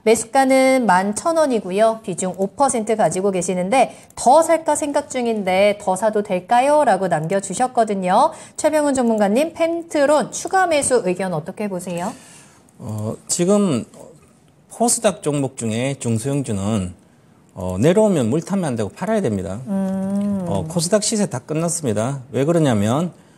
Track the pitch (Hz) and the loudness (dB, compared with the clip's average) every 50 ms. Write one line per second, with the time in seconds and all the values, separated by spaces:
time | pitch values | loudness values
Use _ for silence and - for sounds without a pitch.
0 | - 214 226 220 - - - 269 269 262 269 262 262 262 262 262 247 202 180 180 | 2 2 2 2 2 0 2 2 4 4 4 4 4 4 4 4 4 4 4 4
1 | 190 202 208 - - 339 330 330 311 285 254 214 196 185 180 196 220 226 220 220 | 2 0 -2 -4 -2 0 2 2 2 2 2 0 -2 -2 0 2 2 2 2 0
2 | - - 175 160 180 185 175 180 196 196 - - 285 262 - 240 214 220 226 214 | -6 -8 -6 -4 -4 -6 -4 -4 -4 -4 0 0 0 0 2 0 -2 0 0 2
3 | 202 160 160 185 190 208 190 180 170 - 185 180 180 185 226 269 226 - - - | 2 2 2 0 0 0 0 0 -2 -2 -2 -2 -2 2 2 2 2 2 0 -6
4 | - - _ - - 233 269 320 320 320 330 320 320 - 302 294 311 285 285 294 | -20 -18 _ -2 2 6 6 6 6 4 2 0 2 0 -2 0 -2 -2 -2 -2
5 | 285 - - 262 240 233 226 214 196 185 185 190 202 208 202 208 - 190 185 185 | -4 -4 -4 -4 -2 -2 -2 -2 -2 0 2 4 4 4 2 0 -2 -4 -2 0
6 | 226 220 214 214 208 - 196 180 180 - 233 240 254 285 294 302 294 247 196 185 | 0 0 0 0 -2 -2 -4 -4 -2 0 2 2 4 4 4 4 4 4 2 2
7 | 190 180 175 151 156 165 196 196 190 - 185 - 254 254 254 240 226 214 208 196 | 0 0 0 -2 0 -2 -2 -2 -4 -4 -4 -2 -2 0 0 0 0 0 0 -2
8 | 185 180 185 220 277 330 - - - - - - - 311 294 311 294 294 269 262 | 0 0 2 2 2 2 0 -4 -16 -18 -8 -4 -2 0 0 2 0 0 0 2
9 | 247 233 226 214 208 196 202 247 302 330 - - 330 330 339 339 330 330 - 311 | 2 2 2 2 2 2 2 2 0 -2 -2 -2 -2 -2 -2 -4 -6 -4 -2 0
10 | 285 277 302 294 214 - - - - 349 - 381 370 349 320 285 269 - 262 240 | 2 4 4 2 0 -2 -6 -10 -6 -2 0 0 2 2 2 0 0 2 2 2
11 | - 185 180 180 196 190 175 151 156 - 185 - 214 208 196 175 180 190 175 170 | 2 0 -2 -2 -4 -4 -4 -4 -6 -8 -8 -8 -6 -6 -6 -6 -8 -8 -8 -6
12 | 175 208 277 - - - - - - - _ _ _ _ _ - - 113 107 107 | -6 -8 -8 -10 -16 -20 -20 -20 -20 -20 _ _ _ _ _ -16 -12 -10 -8 -6
13 | 107 110 - - - - - - 175 180 208 208 202 185 143 113 - - - - | -6 -6 -8 -8 -8 -6 -4 -2 0 2 2 2 2 2 0 -2 -4 -6 -12 -20
14 | - - - - _ _ _ _ _ _ _ _ _ _ - - 226 240 233 - | -20 -20 -20 -20 _ _ _ _ _ _ _ _ _ _ -6 -2 0 0 0 0
15 | 233 208 175 - - 151 143 147 139 127 - - 117 113 107 113 123 139 139 - | 0 -2 -2 -2 -2 -2 -2 -2 -2 -4 -4 -6 -6 -4 -2 -2 -2 -4 -4 -4
16 | - 120 113 110 110 139 139 143 131 120 110 95 95 101 113 104 92 90 90 - | -2 -2 -2 -2 -2 -2 -2 -2 -2 -4 -4 -4 -2 -2 -2 -2 -2 -4 -8 -12
17 | _ _ _ _ _ _ _ _ _ _ - - 92 92 92 92 113 160 185 214 | _ _ _ _ _ _ _ _ _ _ -12 -8 -6 -6 -2 2 2 4 4 4
18 | 220 214 190 156 120 107 123 165 160 - 185 196 180 151 123 110 107 95 - - | 4 4 2 2 0 0 0 -2 -2 -2 -4 -4 -2 -2 -2 -4 -4 -6 -6 -6
19 | 190 190 226 214 190 123 104 95 90 95 92 107 131 220 196 196 190 190 190 190 | -4 -2 -2 -2 0 -2 -2 -2 -4 -6 -8 -8 -8 -6 -4 -4 -4 -4 -4 -4
20 | 190 190 196 202 202 202 202 196 185 175 202 196 156 160 160 180 160 175 220 208 | -4 -4 -4 -4 -2 -2 -4 -4 -4 -4 -4 -4 -4 -4 -4 -4 -2 0 0 0
21 | 202 - 226 214 208 - - 131 - - 151 156 165 170 160 - 147 127 101 101 | 0 0 -2 -2 -2 -2 -4 -6 -8 -6 -4 -4 -4 -4 -4 -4 -4 -2 -2 0
22 | 110 127 143 139 120 - - 120 139 151 170 170 160 139 120 104 101 107 117 147 | -2 -2 -4 -6 -10 -6 -4 -2 0 0 2 2 2 2 2 2 2 2 0 0
23 | 175 175 - - _ _ _ | -2 -4 -6 -12 _ _ _